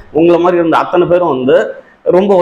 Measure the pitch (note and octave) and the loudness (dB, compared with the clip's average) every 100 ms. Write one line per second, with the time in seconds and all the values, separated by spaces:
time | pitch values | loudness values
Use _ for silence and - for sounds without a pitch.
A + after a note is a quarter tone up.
0 | - D3 E3+ E3+ F3 F3 E3 D#3 - F3+ | -8 -2 2 2 0 0 0 -2 0 -2
1 | E3 F3 E3+ B2+ B2+ F3 A3 - - _ | 0 0 0 -2 0 0 0 -10 -20 _
2 | - F3 G3+ F#3+ | -2 0 2 0